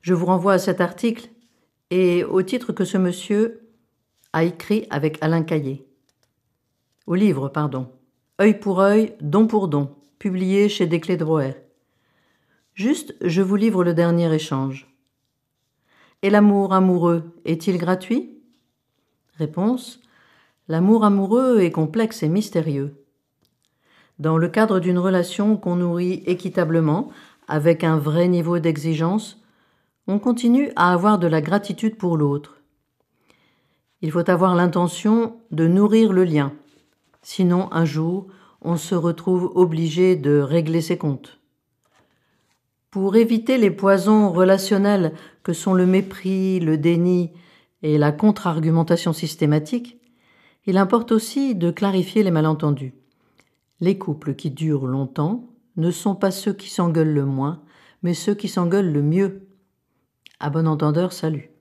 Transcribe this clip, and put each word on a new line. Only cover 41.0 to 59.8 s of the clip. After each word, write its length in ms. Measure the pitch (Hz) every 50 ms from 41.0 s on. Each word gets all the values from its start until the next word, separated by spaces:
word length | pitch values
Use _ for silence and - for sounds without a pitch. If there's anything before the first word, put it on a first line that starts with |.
| - 151 135 123 - - - _ _ _ _ _ _ _ _ _ _ _ _ _ _ _ _ _ _ _ _ _ _ _ _ _ _ _ _ _ _ _
Pour 240 | - 196 190 196 196
éviter 420 | 226 226 233 233 220 226 - 262
les 140 | 254 220 196
poisons 580 | - - 196 196 196 190 175 208 214 214 208 196 165
relationnels 800 | 175 185 185 190 190 190 - 214 196 202 202 208 196 170 156 160 - - - _ _
que 120 | _ - 170
sont 200 | - - 196 185
le 120 | 185 180
mépris, 760 | 180 185 190 196 190 - - - 185 190 190 190 190 185 180
le 180 | 170 160 156
déni 540 | 151 147 170 170 170 175 180 180 180 175 165 - - _ _ _ _ _ _ _ _
et 160 | - 151 151
la 140 | 151 147 147
contre-argumentation 1040 | 147 151 214 214 208 - - 180 160 165 156 160 160 165 160 160 175 170 - 170 160
systématique, 880 | - - 156 - - 156 147 151 156 151 - 247 240 240 - - _ _ _ _ _ _ _ _ _ _ _ _ _ _
il 120 | 202 180
importe 360 | 190 196 185 226 233 233 233 226
aussi 420 | 220 220 - - 277 277 269 233
de 160 | 180 170 170
clarifier 520 | 170 - 208 196 190 185 180 190 - 220 208
les 80 | 190
malentendus. 600 | 170 156 156 156 156 151 160 151 147 139 139 127 - _ _ _ _ _ _ _ _ _ _ _ _ _ _ _ _ _
Les 180 | 170 180 196
couples 380 | 196 - - 147 151 - 143 135
qui 160 | - - 151
durent 340 | 127 135 160 156 147 135 135
longtemps 600 | 127 127 135 135 131 - - 147 165 220 247 - - _ _ _ _ _
ne 140 | 175 160 175
sont 240 | 170 - - 208 190
pas 160 | 185 - 196
ceux 220 | 185 190 - 214 190
qui 160 | - - -
s'engueulent 440 | - - 175 170 160 165 160 156 151
le 120 | 143 139
moins, 360 | 139 135 131 135 143 170 180 - _ _ _ _ _ _ _
mais 120 | - 175 170
ceux 220 | - - 214 202
qui 140 | 202 214 190
s'engueulent 420 | - 190 175 170 175 202 196 175
le 100 | 151 147
mieux. 460 | 143 147 165 185 196 190 190 - - _ _ _ _ _ _ _